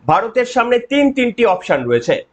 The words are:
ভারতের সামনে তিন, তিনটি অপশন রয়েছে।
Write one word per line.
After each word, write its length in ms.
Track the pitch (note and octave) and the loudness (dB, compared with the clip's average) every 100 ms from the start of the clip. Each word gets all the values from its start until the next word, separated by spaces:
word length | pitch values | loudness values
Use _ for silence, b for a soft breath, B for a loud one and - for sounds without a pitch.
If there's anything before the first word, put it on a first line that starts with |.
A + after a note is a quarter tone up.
| A#2+ | -2
ভারতের 380 | E3+ A3+ B3 | 0 0 -2
সামনে 340 | B3 B3+ A#3+ B3 | -2 0 0 0
তিন, 340 | A#3+ C#4+ C#4 | 0 2 2
তিনটি 340 | C4+ A#3+ G#3 A3+ | 2 -2 0 0
অপশন 380 | F#3 - D3 | 0 0 -2
রয়েছে। 400 | A#2+ A#2+ - A2+ - | 0 0 0 -4 -4